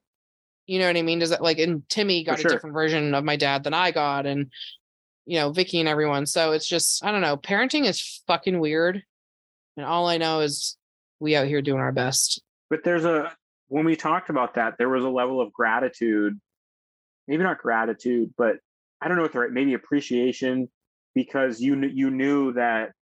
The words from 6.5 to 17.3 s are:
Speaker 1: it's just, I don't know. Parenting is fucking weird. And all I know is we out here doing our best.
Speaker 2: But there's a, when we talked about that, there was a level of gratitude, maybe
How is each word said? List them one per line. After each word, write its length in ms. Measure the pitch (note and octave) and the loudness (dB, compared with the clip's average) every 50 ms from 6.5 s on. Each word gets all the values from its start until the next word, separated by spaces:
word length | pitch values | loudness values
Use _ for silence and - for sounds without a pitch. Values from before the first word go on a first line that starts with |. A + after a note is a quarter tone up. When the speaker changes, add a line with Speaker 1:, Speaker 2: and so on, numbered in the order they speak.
| D#3 | 2
Speaker 1:
it's 140 | D#3 - - | 0 -2 -2
just, 380 | F3+ E3 - - - - F#3 | -2 0 0 0 -2 -2 -2
I 60 | G3+ | -2
don't 100 | G#3+ G3+ | 0 0
know. 160 | F3+ D3+ C#3+ C#3+ | 0 0 0 -2
Parenting 480 | - - G3 G3+ A#3+ C4 - D4+ C#4+ | -2 -2 0 0 0 0 0 0 0
is 380 | G#3+ E3 - - - - - _ | 0 0 -2 -6 -10 -12 -10 _
fucking 340 | - F3 E3 - G3 F#3 F3 | 0 0 0 0 -2 -2 0
weird. 440 | D#3+ D3+ D#3 D#3+ E3+ F3 F#3 G3 - _ _ _ _ _ _ _ _ _ _ _ _ _ - D3 | 0 0 0 2 0 0 0 -2 -8 _ _ _ _ _ _ _ _ _ _ _ _ _ -16 -12
And 80 | C#3+ | -6
all 220 | C3+ E3 F3 F3 F3 | -2 0 0 2 2
I 100 | E3+ E3 | 2 2
know 220 | D#3+ D#3+ D#3+ D#3 | 2 0 2 2
is 360 | D3+ D3 C#3+ - - - - _ _ _ _ _ _ _ _ - | 0 0 -2 -4 -6 -8 -8 _ _ _ _ _ _ _ _ -6
we 160 | D3+ D3+ D3+ | -2 2 2
out 100 | D3 C3+ | 2 2
here 160 | C3+ D3 C#3+ | 2 0 -2
doing 200 | C#3 C#3+ C3+ C3 | 0 0 0 0
our 100 | C3 C3 | 0 0
best. 500 | C3+ C3 B2 B2+ C3 - - - - - _ _ _ _ _ - | 0 0 -2 0 0 0 0 -2 -2 -6 _ _ _ _ _ -4
Speaker 2:
But 120 | D#3 D#3 - | -4 -2 0
there's 220 | F3 F3 E3+ D#3+ | 0 0 2 2
a, 260 | E3+ E3 D#3 D3 C#3+ - _ _ _ _ _ _ - | 2 2 0 -2 -4 -8 _ _ _ _ _ _ -6
when 180 | C3+ D3+ D#3 | -2 0 2
we 100 | E3 D#3+ | 2 2
talked 360 | D#3 - D#3 D#3+ F#3 - - | 2 0 0 0 0 -2 -2
about 240 | D#3 C3+ B2 A2+ - | -2 -2 -2 0 0
that, 240 | B2 A2+ A2+ - - | -2 -2 -2 0 0
there 100 | A#2+ B2+ | 0 0
was 140 | C3 C3 B2+ | 2 0 0
a 60 | C3 | 0
level 300 | B2+ B2+ B2 B2+ C3 B2+ | 0 0 0 0 0 -2
of 140 | A#2+ G#2 - | -2 -2 0
gratitude, 840 | - A#2 A2 A2+ B2 C3 B2+ - - A#2 A#2 G#2+ G#2+ G#2 G#2 G#2 G2+ _ _ _ _ _ _ _ _ _ _ _ _ _ _ _ _ - | 0 0 2 2 2 0 -2 -2 -2 0 2 2 2 2 0 -2 -6 _ _ _ _ _ _ _ _ _ _ _ _ _ _ _ _ -8
maybe 160 | - | -4